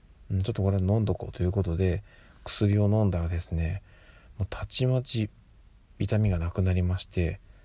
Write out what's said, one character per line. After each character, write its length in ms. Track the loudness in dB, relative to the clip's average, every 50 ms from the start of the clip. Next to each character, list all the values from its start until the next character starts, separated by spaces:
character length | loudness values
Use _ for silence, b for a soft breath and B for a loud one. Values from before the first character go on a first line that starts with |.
| -20 -20 -20 -16 -8 -4
う 60 | -2
ん、 80 | -2 -2
ち 60 | -2
ょ 20 |
っ 20 | -2
と 80 | 0
こ 80 | 2 2
れ 80 | 2
飲 220 | 2 2 2 2 2
ん 60 | 2
ど 100 | 0 -2
こ 140 | -4 -6 -8
う 20 |
と 100 | -4 -2
い 60 | -2
う 40 | 0
こ 120 | 0 0 0
と 120 | 0 0
で、 280 | 0 2 0 0 -2 -6 B B B B B B B B
薬 340 | -8 -2 0 2 4 4
を 100 | 4 4
飲 180 | 4 4 4 2
ん 40 | 2
だ 100 | 2 0
ら 100 | -2 -2
で 100 | -2 -4
す 120 | -4 -4
ね、 300 | -2 -2 -2 -2 -4 -6 -10 B B B B B B B B B B
も 80 | -6 -6
う 20 |
た 200 | -6 -6 -8 -8
ち 180 | -6 -2 0 0
ま 160 | 2 2 0
ち 300 | -2 -2 -2 -2 -2 -4 -6 -12 -20 -20 -20 -20 -20 -20 -20 -20 -20 -14 -8
痛 220 | -6 -2 0 2 2
み 100 | 2 2
が 80 | 2
な 140 | 0 -2 -2
く 100 | -2 0
な 100 | 0 2
り 120 | 2 2 2
ま 160 | 0 -2 -2
し 60 | -6
て、 320 | -4 -2 0 0 0 -2 -6 b b b b